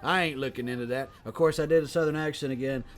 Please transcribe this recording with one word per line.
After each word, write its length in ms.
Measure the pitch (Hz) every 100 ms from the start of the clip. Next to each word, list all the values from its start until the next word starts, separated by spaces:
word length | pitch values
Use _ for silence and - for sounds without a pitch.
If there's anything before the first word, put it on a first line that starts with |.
I 220 | - 185
ain't 160 | 170 139
looking 280 | 135 - 123
into 200 | 123 120
that. 220 | 127 135 -
Of 100 | -
course, 260 | 110 165 156
I 60 | 151
did 180 | 165
a 40 | 151
southern 280 | - 156 151
accent 360 | 156 147 143
again, 320 | 131 131 135 120